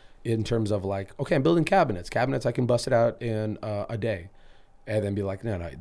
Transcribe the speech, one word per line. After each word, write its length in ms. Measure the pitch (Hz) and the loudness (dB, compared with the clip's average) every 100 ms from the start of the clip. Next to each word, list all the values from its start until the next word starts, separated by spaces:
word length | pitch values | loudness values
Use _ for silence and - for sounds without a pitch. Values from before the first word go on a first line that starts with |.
| - - | -20 -10
in 180 | 120 113 | -2 -2
terms 260 | 107 120 104 | 0 0 0
of, 140 | 104 | 0
like, 340 | 98 98 95 - | -2 -4 -6 -8
okay, 140 | 139 156 | 0 2
I'm 60 | |
building 220 | 139 170 | 4 4
cabinets. 440 | 156 190 143 90 - | 4 4 4 0 -4
Cabinets, 360 | - 127 131 123 | 0 0 0 0
I 60 | |
can 140 | 123 123 | 0 2
bust 200 | 120 - | 2 2
it 60 | |
out 280 | 120 117 - | 4 4 0
in, 360 | 120 107 107 104 | -4 -2 -2 -4
uh, 240 | 107 104 - | -6 -6 -4
a 80 | 113 | -4
day. 320 | 113 95 87 - - - - - - | -2 -4 -8 -18 -20 -20 -20 -20 -4
And 160 | 107 | -2
then 100 | 101 101 | 0 0
be 60 | |
like, 180 | 98 95 | -2 -4
"No, 140 | 113 95 | -4 -4
no, 140 | 85 82 | -6 -8